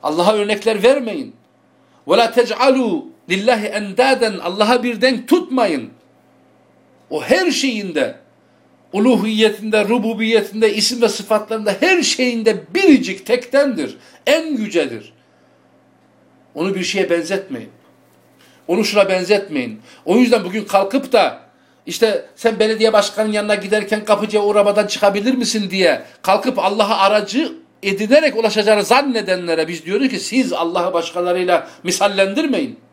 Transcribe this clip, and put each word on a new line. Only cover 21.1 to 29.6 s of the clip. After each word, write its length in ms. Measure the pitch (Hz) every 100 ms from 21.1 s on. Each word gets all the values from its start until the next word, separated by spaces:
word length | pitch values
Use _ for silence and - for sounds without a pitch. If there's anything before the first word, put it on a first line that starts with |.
da 280 | 233 160 - _ _ _ _ -
işte 400 | - 220 190 - _
sen 240 | 233 214
belediye 340 | 214 220 220
başkanının 400 | 214 202 - 214
yanına 220 | 208 208 208
giderken 500 | 196 214 196 214 208
kapıcıya 380 | 202 214 214
uğramadan 440 | 202 208 202 208 208
çıkabilir 460 | - 202 196 214
misin 360 | 254 262 220 196
diye 340 | 185 175 135 - -
kalkıp 380 | - 202 240 196
Allah'a 380 | 190 202 202 196
aracı 560 | 196 214 202 214 330 - _ _
edinerek 540 | 196 190 208 277 311 220
ulaşacağını 460 | 226 220 208 214
zannedenlere 840 | 202 247 285 226 196 185 170 160